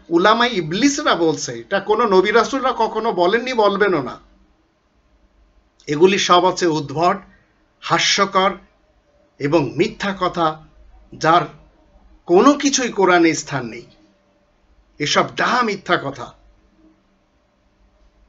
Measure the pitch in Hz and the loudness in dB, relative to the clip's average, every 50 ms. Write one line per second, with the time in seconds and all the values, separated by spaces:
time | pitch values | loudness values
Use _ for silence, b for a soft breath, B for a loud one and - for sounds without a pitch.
0 | _ - 170 170 185 214 226 233 247 247 233 180 160 151 175 208 277 285 277 302 | _ -2 0 2 4 4 4 4 2 0 -2 -4 -4 -4 -2 0 0 0 0 0
1 | 302 277 214 160 170 160 147 139 - - 120 117 117 - 196 190 196 202 214 220 | 0 0 0 2 2 0 0 -2 -6 -10 -10 -12 -8 -6 -4 -4 -2 0 0 0
2 | 240 214 190 185 185 208 208 233 208 202 269 262 247 262 247 - 226 202 - 214 | 2 2 4 4 4 4 2 2 2 0 -2 -4 -2 -2 -2 -2 -2 -4 -4 -4
3 | 220 233 196 175 175 185 214 240 247 254 262 226 208 202 196 190 208 202 180 147 | -4 -4 -2 0 0 2 0 0 -2 -2 0 0 2 2 2 0 0 0 0 -2
4 | 123 107 104 - - _ _ _ _ _ _ _ _ _ _ _ _ _ _ _ | -4 -6 -10 -14 -20 _ _ _ _ _ _ _ _ _ _ _ _ _ _ _
5 | _ _ _ _ _ _ _ _ _ _ _ _ _ _ _ _ _ - 151 147 | _ _ _ _ _ _ _ _ _ _ _ _ _ _ _ _ _ -6 0 4
6 | 175 190 202 190 - - 180 175 180 185 180 - 180 170 151 156 143 135 131 156 | 4 4 4 2 2 2 4 4 4 2 0 0 0 0 0 -2 -4 -6 -4 0
7 | 170 180 196 190 - - b b b b b b b b _ _ - - 170 170 | 0 0 0 -2 -6 -18 b b b b b b b b _ _ -6 -2 -2 0
8 | - - - - 196 190 - 190 190 196 185 - - _ _ _ _ _ _ _ | 0 0 0 0 0 0 0 0 0 0 -2 -6 -12 _ _ _ _ _ _ _
9 | _ _ _ _ _ _ _ - 135 143 160 165 143 113 104 139 202 220 - - | _ _ _ _ _ _ _ -8 -4 0 0 0 0 -2 -2 -2 -2 -2 -4 -6
10 | - 202 190 185 180 170 - 180 165 156 160 - - - _ - - _ - - | -8 -8 -4 -2 -4 -4 -2 -2 -2 -2 -4 -6 -12 -20 _ -20 -20 _ -20 -20
11 | _ _ - 123 - 156 165 175 147 143 - - - _ _ _ _ _ _ _ | _ _ -10 -4 0 2 2 2 0 -2 -10 -18 -20 _ _ _ _ _ _ _
12 | _ _ _ _ _ - 170 196 240 285 285 285 294 277 269 262 247 214 - - | _ _ _ _ _ 2 4 6 6 6 4 2 0 -2 -2 -2 -4 -4 -2 0
13 | 190 185 180 175 170 165 147 139 - - 147 131 120 113 107 117 - - _ _ | 2 4 4 4 4 2 0 -2 -6 -8 -8 -8 -8 -10 -12 -16 -18 -20 _ _
14 | _ _ _ _ _ _ _ _ _ _ _ _ _ _ _ _ _ _ _ - | _ _ _ _ _ _ _ _ _ _ _ _ _ _ _ _ _ _ _ -8
15 | 147 143 - 196 170 131 - - 170 180 233 254 240 220 196 196 - - 175 156 | -6 -2 0 0 -2 -2 -4 -4 -4 -2 -2 -2 -2 -2 -4 -6 -4 -4 -4 -4
16 | 139 139 139 - 123 - - _ _ _ _ _ _ _ _ _ _ _ _ _ | -4 -6 -10 -12 -14 -18 -20 _ _ _ _ _ _ _ _ _ _ _ _ _
17 | _ _ _ _ _ _ _ _ _ _ _ _ _ _ _ _ _ _ _ _ | _ _ _ _ _ _ _ _ _ _ _ _ _ _ _ _ _ _ _ _
18 | _ _ _ _ _ | _ _ _ _ _